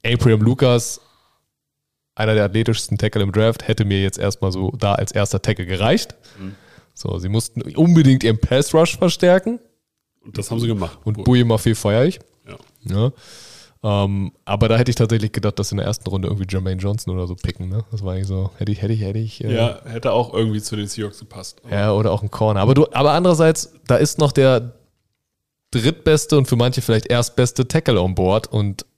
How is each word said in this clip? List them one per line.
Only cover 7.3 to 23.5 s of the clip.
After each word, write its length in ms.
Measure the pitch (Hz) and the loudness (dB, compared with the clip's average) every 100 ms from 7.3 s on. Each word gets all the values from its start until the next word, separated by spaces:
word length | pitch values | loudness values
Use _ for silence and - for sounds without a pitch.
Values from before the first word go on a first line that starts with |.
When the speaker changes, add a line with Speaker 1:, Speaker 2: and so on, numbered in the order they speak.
| 107 - 117 - | -4 -4 -10 -8
Speaker 1:
unbedingt 480 | 76 165 165 135 131 | 2 4 6 6 6
ihren 160 | 113 107 | 2 0
Pass 340 | - 131 143 | 2 2 2
Rush 240 | 160 165 - | 2 2 2
verstärken. 600 | 180 - 180 185 226 240 _ _ _ _ _ _ | -2 2 4 4 2 -8 _ _ _ _ _ _
Speaker 2:
Und 160 | - 104 | -14 -12
das 140 | 98 | -6
haben 80 | 117 | -4
sie 80 | 117 | -2
gemacht. 320 | 107 85 - | -4 -6 -6
Speaker 1:
Und 100 | 107 | -6
Speaker 2:
Gut. 100 | 107 | -2
Speaker 1:
Boye 180 | - 123 | 2 4
Mafe 320 | 120 110 117 | 4 2 2
feier 300 | 107 104 107 | 0 0 2
ich. 140 | 147 - _ _ - | 0 -2 _ _ -20
Speaker 2:
Ja. 100 | - - _ | -20 -20 _
Speaker 1:
Ja. 280 | - 98 123 - - - - - - _ 107 101 | -6 0 0 -2 -20 -20 -20 -20 -20 _ -2 0
Ähm, 260 | 98 98 95 _ | 0 -2 -6 _
aber 240 | - 101 110 | -8 -2 2
da 80 | 113 | 2
hätte 140 | 123 | 2
ich 40 | |
tatsächlich 360 | 120 113 113 104 | 0 0 0 -2
gedacht, 260 | - 104 - | -2 -4 -4
dass 120 | 98 | -6
in 60 | 101 | -4
der 100 | - | -4
ersten 200 | 104 - | -6 -6
Runde 200 | 95 95 | -6 -4
irgendwie 160 | 101 92 | -6 -4
Jermaine 300 | 95 95 92 | -4 -4 -4
Johnson 340 | 101 107 - | -4 -6 -6
oder 140 | 92 90 | -6 -6
so 80 | |
picken, 320 | 90 - - 92 | -6 -8 -8 -6
ne? 160 | 104 107 | -6 -6
Das 100 | 107 | -8
war 100 | 98 | -6
eigentlich 140 | 92 95 | -6 -4
so, 240 | 95 95 - | -4 -6 -6
hätte 140 | 104 | -6
ich, 100 | 101 | -4
hätte 120 | 101 | -4
ich, 80 | 110 | -4
hätte 180 | 98 107 | -4 -6
ich, 240 | 110 - | -8 -8
äh 100 | 107 | -4
Speaker 2:
Ja, 280 | 113 117 - | -2 -2 -4
hätte 300 | - 117 127 | -12 -6 0
auch 200 | 107 117 | 0 0
irgendwie 280 | 92 110 107 | -2 -2 -2
zu 160 | - 107 | -6 -8
den 100 | 101 | -8
Seahawks 320 | - 104 - | -8 -10 -10
gepasst. 400 | 107 101 95 - | -20 -18 -18 -20
Aber 100 | 117 | -6
Speaker 1:
Ja, 160 | 101 104 | -2 2
oder 200 | 101 110 | 2 2
auch 100 | 104 | 0
ein 80 | 104 | -4
Corner. 300 | - 107 101 | -2 0 2
Aber 140 | 104 | 4
du, 120 | 135 151 | 4 2
aber 180 | - 147 | 2 2
andererseits, 640 | 151 180 160 160 | 4 2 4 4